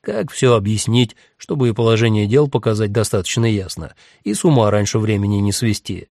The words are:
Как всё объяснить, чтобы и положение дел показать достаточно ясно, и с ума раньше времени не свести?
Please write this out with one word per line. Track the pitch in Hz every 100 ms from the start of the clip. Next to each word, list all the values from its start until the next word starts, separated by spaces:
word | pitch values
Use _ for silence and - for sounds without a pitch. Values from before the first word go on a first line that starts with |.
Как | - 214 175
всё | - 131
объяснить, | 117 101 107 - 117 123 - _ _
чтобы | - 160 123
и |
положение | 107 113 113 117 107 104
дел | 127 147
показать | 127 113 107 107
достаточно | 104 107 107 90 -
ясно, | 113 104 92 - 80 _ _ _
и | -
с | 208
ума | 180 139 104
раньше | 107 101 117
времени | 107 104 101 101
не | 101
свести? | 98 117 101 - 90 -